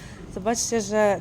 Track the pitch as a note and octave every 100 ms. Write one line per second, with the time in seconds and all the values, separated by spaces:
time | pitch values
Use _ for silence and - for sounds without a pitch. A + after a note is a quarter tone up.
0 | - - - - G3 A#3 - A#3 G3 G#3+
1 | G#3 F#3